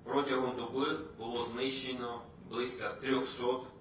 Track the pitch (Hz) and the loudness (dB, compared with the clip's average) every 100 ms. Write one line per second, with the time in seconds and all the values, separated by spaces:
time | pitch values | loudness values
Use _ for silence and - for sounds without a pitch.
0 | - 139 143 127 123 120 113 131 147 - | 2 2 4 4 2 0 -2 2 2 2
1 | - - 113 120 117 117 131 135 127 127 | -4 -8 -4 -2 -2 0 0 0 -2 -2
2 | 120 117 - - - 120 123 - 110 - | -2 -4 -8 -16 -6 -2 0 0 -4 -2
3 | 131 131 - - 123 127 - - | 2 4 2 0 2 2 0 -12